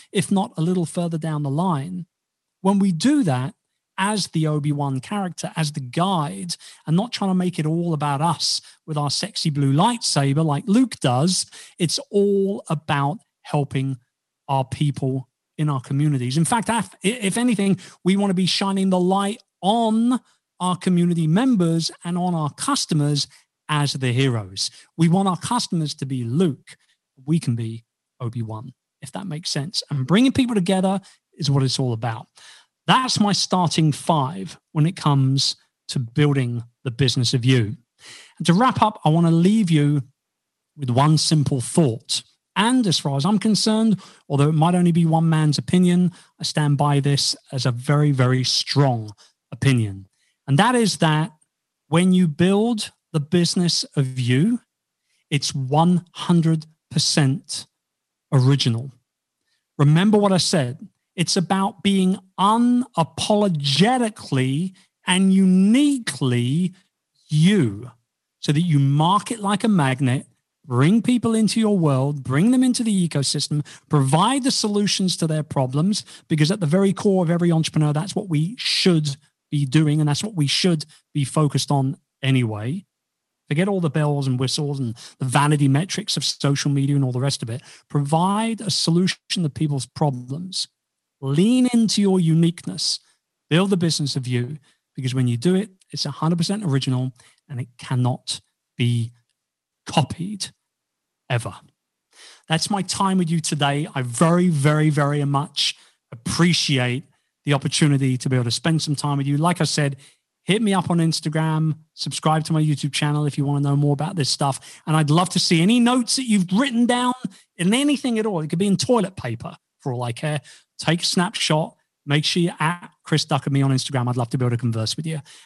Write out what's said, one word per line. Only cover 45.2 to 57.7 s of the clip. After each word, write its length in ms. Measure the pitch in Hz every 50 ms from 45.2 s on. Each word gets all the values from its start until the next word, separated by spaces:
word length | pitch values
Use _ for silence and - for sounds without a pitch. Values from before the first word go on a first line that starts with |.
| 165 165
man's 300 | 160 156 156 151 143 -
opinion, 520 | - - - 180 180 175 175 180 180 170 - - - _ _ -
I 40 | -
stand 360 | - - 156 151 147 143 135
by 200 | 151 147 143 143
this 360 | 135 143 143 135 - - - - _ _
as 160 | - 131 120 131
a 40 |
very, 400 | 120 120 127 - 143 147 151 147
very 320 | 139 127 127 127 127 127 127
strong 680 | - - - - - - 139 143 135 123 113 110 107 104 _ _ _ _ _ _ _
opinion. 560 | - 113 - 139 131 120 110 101 95 98 95 - _ _ _ _ _ _ _ -
And 100 | 139 165
that 160 | 202 247 254
is 240 | 240 226 190 - -
that 340 | 170 156 151 156 160 240 - _ _ _ _ _ _ _ _ _ _ -
when 220 | 151 170 180 190
you 160 | 185 185 185 165
build 640 | 143 - 170 185 202 202 220 240 247 214 - - - _ _ _ -
the 60 | 156
business 640 | 143 - - 175 170 - - 190 175 170 - - - - -
of 240 | 151 135 131 131 131
you, 420 | 120 120 127 135 170 226 240 226 - _ _ _ _ _ _ _ _ _ _ _ _ -
it's 240 | 151 139 - - -
one 520 | 143 131 127 143 151 165 180 180 165 - _ -
hundred 520 | - - - 175 170 160 160 160 160 - - _ _ _ -
percent 800 | - 160 - - - 170 143 131 135 - - - - - - -